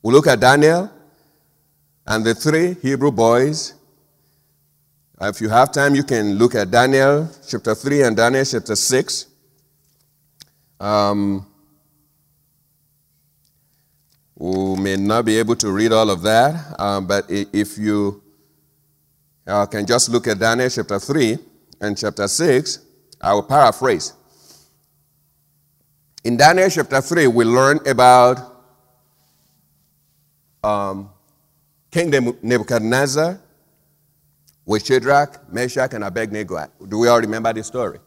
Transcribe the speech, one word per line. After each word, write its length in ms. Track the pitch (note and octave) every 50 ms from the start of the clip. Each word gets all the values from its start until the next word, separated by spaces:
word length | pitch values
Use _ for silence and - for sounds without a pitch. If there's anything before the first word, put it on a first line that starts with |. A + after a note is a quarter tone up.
We 120 | - A2 B2
look 140 | D3 D3+
at 120 | D#3+ C3 A2
Daniel 500 | B2+ B2 C#3 D3 D3+ D#3 E3 F3 F#3+ G#3 - - _ _ _ _ _ _ _ _ _ _ _ _ _ _ _ _ _ _ _ _ _
and 200 | - A2 A2 G#2+
the 80 | A2+ A2+
three 420 | - - D#3 D3+ D#3+ E3+ F3+ F3+
Hebrew 360 | F3+ - C3 C#3 B2+ C#3 D3
boys. 600 | B2 G2+ A2+ A2+ A#2 B2 C3 D3 D#3 D#3 - - - _ _ _ _ _ _ _ _ _ _ _ _ _ _ _ _ _ _ _ _ _ _ _ _ _ _ _ _ _
If 220 | F#2 G#2 G2 -
you 80 | A2+ G#2+
have 220 | A2 A#2+ C3 C3+
time, 240 | - C#3+ C#3 C#3+ C#3+
you 80 | C3+ C#3
can 320 | - C3 A2+ G#2 G#2 G2
look 180 | G2+ A#2 A#2+ -
at 160 | A2 G2+ F2+
Daniel 580 | G#2+ A#2+ B2 C3 C3+ C3+ C3+ C#3 C#3+ D3 D#3 D#3+ - _ -
chapter 280 | - - C#3 - A2+ A2
three 300 | - - C#3 C#3+ C#3+ C3+
and 120 | A#2+ A2
Daniel 300 | G#2 A2+ A#2+ C3 C3+ C3+
chapter 300 | C3 B2+ A2+ - - G#2+
six. 500 | - - - C3 C3 - - - - - _ _ _ _ _ _ _ _ _ _ _ _ _ _ _ _ _ _ _ _ _ _ _ - _ _ _ _ _ _ _
Um, 680 | G2 G2+ G#2+ G#2 G2+ G2+ G#2 G#2 G2+ G2+ G2 F#2+ G2 _ _ _ _ _ _ _ _ _ _ _ _ _ _ _ _ _ _ _ _ _ _ _ _ _ _ _ _ _ _ _ _ _ _ _ _ _ _ _ _ _ _ _ _ _ _ _ _ _ _ _ _ _ _ _ _ _ _
we 440 | - - F2+ F#2+ F#2+ F#2+ F#2+ F#2+ F#2+
may 160 | G2 G2 F#2+
not 300 | G2 G2 G2+ A2 A#2 A#2
be 140 | A2 A2 A2
able 160 | A#2 A2 A#2
to 160 | - - G#2
read 200 | F#2+ G2+ A2 A2+
all 200 | A2 A2 A2 G#2+
of 100 | G2 E2+
that, 580 | F2 G#2+ A2 A2+ B2 D3 D#3+ E3 D3+ D3 - -
um, 280 | F#2+ G2+ G2+ G2 F#2+
but 180 | F2+ G2+ G2+ - -
i-, 160 | F2+ G2+ G2+ -
if 280 | - G#2 G#2 G#2 - G#2
you, 420 | G#2+ G#2+ G#2 G#2 G2+ G2+ G2+ G2+ _ _ _ _ _ _ _ _ _ _ _ _ _ _ _ _ _ _ _ _ _ _ _ _ _
uh, 180 | F#2 G2 G#2 G2+
can 220 | G2+ - G#2+ G2+
just 220 | F#2+ A#2 A#2+ - -
look 180 | A#2 A#2+ -
at 100 | A#2+ G#2+
Daniel 320 | G2 A#2 A2+ A2+ B2 B2+ B2+
chapter 300 | - A#2+ G#2 - G2+ G2
three 400 | - - C#3 D#3 B2+ A2 A#2 D#3+ - _ _ _ _ _ _ _
and 160 | G2+ G#2 G#2
chapter 300 | - G#2+ G#2 - - G2+
six, 520 | G2 - - E3 E3+ C3 C3 C3 - - - _ _ _ _ _ _ - _
I 140 | - - G#2
will 100 | G#2 G2+
paraphrase. 680 | - C3 D3+ C#3 A#2 G#2 - C3 B2+ G#2+ - - - - _ _ _ _ _ _ _ - _ _ _ _ _ _ _ _ _ _ _ _ _ _ _ _ _ _ _ _ _ _ _ _ _ _ _ _ _ _ _ _ - -
In 140 | A#2 A#2+
Daniel 320 | A#2 D3 D#3 F3 F#3 F#3 F#3+
chapter 320 | - E3 C3 - C#3 C3+
three, 240 | C3+ - E3+ E3+ D3+
we 180 | B2+ A2+ A#2+ A#2
learn 360 | A2+ A#2+ B2+ C3+ C3+ D3 D#3 -
about, 680 | C#3 C3 A#2 B2+ B2+ B2+ B2+ B2 B2 B2+ B2+ - - - _ _ _ _ _ _ _ _ _ _ _ _ _ _ _ _ _ _ _ _ _ _ _ _ _ _ _ _ _ _ _ _ _ _ _ _ _ _ _ _ _ -
um, 460 | G#2+ G#2 G2+ G2+ G2 G2 G2 G2 G2+ _ _ _ _ _ _ _ _ _ _ _ _ _ _ _ _
King 220 | - E3 F3 E3
Nebu-, 260 | C#3+ C3+ B2 A#2+ A#2+ - -
Nebuchadnezzar 960 | A2+ B2 A#2 G#2+ - B2 A2+ G#2+ A2 A#2+ C3 C#3 C3+ C3 D3+ D#3+ E3+ F#3 F#3+ _ _ _ _ _ _ _ _ _ _ _ _ _ _ _ _ _ _ _ _ _ _ _ _ _
with 200 | - G#2+ G#2+ -
Shadrach, 680 | - C3 B2+ A2+ C3 C#3+ C#3+ D3 C#3+ - - _ -
Meshach, 420 | E2+ A2+ B2 B2+ - C3+ B2+ C3 B2+
and 100 | A2 G#2
Abednego. 640 | G2 F2+ A2+ A2 G#2 G#2+ G#2+ G#2 E2+ F#2 D#2+ D2+ - _ _ F#2+
Do 120 | F#2+ G#2 G#2+
we 80 | A#2
all 140 | A#2+ A#2+ A#2
remember 320 | A#2 G#2 A2 A2+ A2+ A2+ A2+
this 140 | A2 G#2+
story? 320 | - - B2 A#2 F#2 C#2+ - _